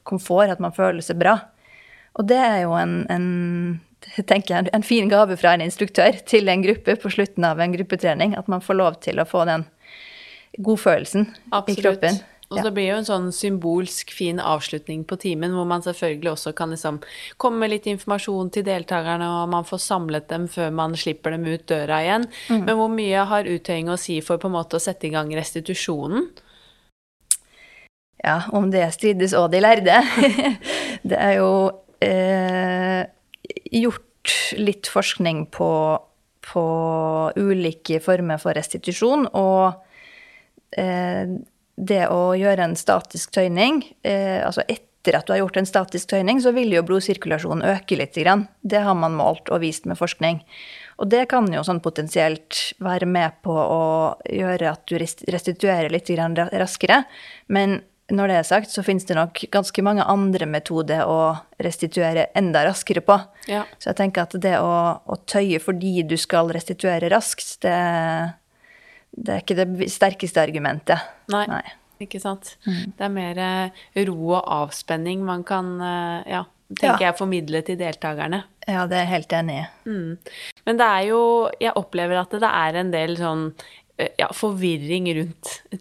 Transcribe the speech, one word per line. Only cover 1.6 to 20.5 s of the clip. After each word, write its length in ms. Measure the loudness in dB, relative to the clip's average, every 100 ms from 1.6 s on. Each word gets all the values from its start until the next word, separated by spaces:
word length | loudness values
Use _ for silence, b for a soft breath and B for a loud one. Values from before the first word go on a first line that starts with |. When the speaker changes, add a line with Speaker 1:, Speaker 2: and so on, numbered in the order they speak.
| b b b b b -2
Speaker 1:
Og 100 | 2
det 100 | 4
er 220 | 4 2
jo 100 | 2 0
en, 300 | 0 -2 -2
en, 720 | -2 -2 -2 -2 -2 -2 -4 -8 _ -12 -4 2
tenker 280 | 2 2 0
jeg, 140 | 0
en 100 | 0
fin 260 | 2 2 4
gave 280 | 6 4 4
fra 160 | 4
en 60 | 4
instruktør 500 | 2 -2 -2 4 4 4 2
til 220 | 4 4
en 140 | 2
gruppe 340 | 2 2 0 0
på 120 | 0
slutten 340 | -2 -2 0
av 160 | 0 2
en 120 | 0
gruppetrening, 640 | -2 -2 0 0 2 0 0
at 120 | -2
man 120 | -4
får 140 | 0
lov 260 | 2 2 0
til 160 | -2 -2
å 40 | 0
få 160 | 2 2
den 180 | 0 -4 _ B B B B B B B -6
godfølelsen 640 | 0 2 4 2 2 -2
i 240 | -2 -4 -6
Speaker 2:
Absolutt. 280 | -4 -2 0
Speaker 1:
kroppen. 380 | 2 2 0 0 -4 B -10
Speaker 2:
Og 60 | -4
Speaker 1:
Ja. 40 |
Speaker 2:
det 100 | -4
blir 140 | -2 -2
jo 60 | -2
en 60 |
sånn 260 | -2 -2 -2
symbolsk 760 | -4 -2 -2 0 -2 -2 -8 -10
fin 240 | -6 -4 -2
avslutning 680 | 0 -2 -2 -10 -8 -10 -8
på 100 | -6
timen, 360 | -4 -4 -2
hvor 100 | -2 -2
man 140 | -2
selvfølgelig 480 | -4 -4 -4 -4 -4
også 180 | -6 -6
kan 140 | -6 -6
liksom 280 | -6 -6 -6 -10 B B B
komme 180 | -2 0
med 100 | 0
litt 160 | -2 -4
informasjon 640 | -6 -2 -4 -2 -4 -4
til 100 | -4
deltakerne, 600 | -2 -2 -2 -2 -2 -2
og 240 | -2 -2 -2
man 160 | -2
får 160 | -2 -6
samlet 480 | -2 -2 -2 -4 -4
dem 160 | -6
før 220 | -4